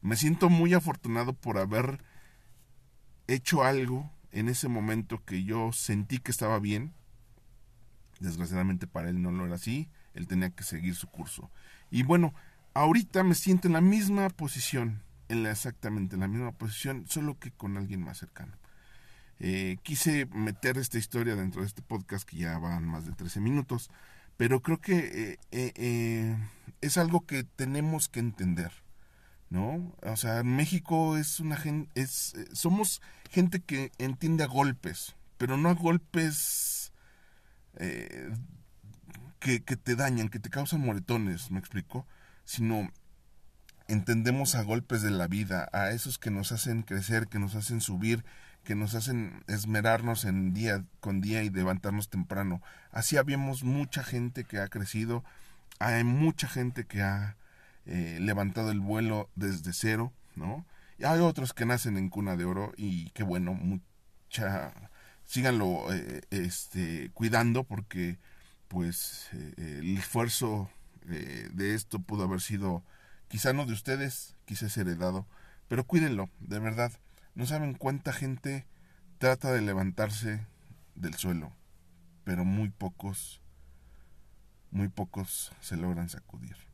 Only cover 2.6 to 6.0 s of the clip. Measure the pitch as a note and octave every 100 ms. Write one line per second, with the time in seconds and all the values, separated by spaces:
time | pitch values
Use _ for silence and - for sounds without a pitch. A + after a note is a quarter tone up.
2.6 | - - - - - - - C3 - E3
3.6 | C3 C3+ B2+ B2+ D3 - - G2 A2 B2
4.6 | C#3+ A#2 G#2+ A2+ G#2 A2 - F#2 F#2+ A2
5.6 | A2+ A#2 - G#2